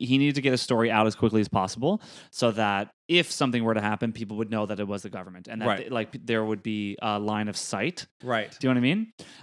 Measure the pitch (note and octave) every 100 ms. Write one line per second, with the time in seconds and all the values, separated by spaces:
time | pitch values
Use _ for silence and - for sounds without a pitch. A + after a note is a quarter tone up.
0 | B2+ C3+ C#3+ C#3+ C3+ B2+ - A#2 A#2 A2
1 | A2 - A#2 A2 G2+ G#2 F#2+ - C#3 G#3+
2 | - - - - A#2+ G#2+ G#2 G2 G#2 _
3 | - E3+ D#3+ - C3+ A#2+ A2+ A2 G#2 G#2
4 | A#2 A2+ G#2+ G#2+ A2 A2 G#2 G2+ G2+ G2+
5 | G2+ G2 F2+ F#2 F2+ A2+ A2+ G2 A2+ B2
6 | G#2+ - A#2 A2+ A2 G#2+ A2 G#2+ G2+ G2+
7 | A2+ G#2 G#2 G#2+ G#2 G2 - G2+ C3 -
8 | - _ B2 A#2 G#2 - C3 B2 B2 G3
9 | A3 - - -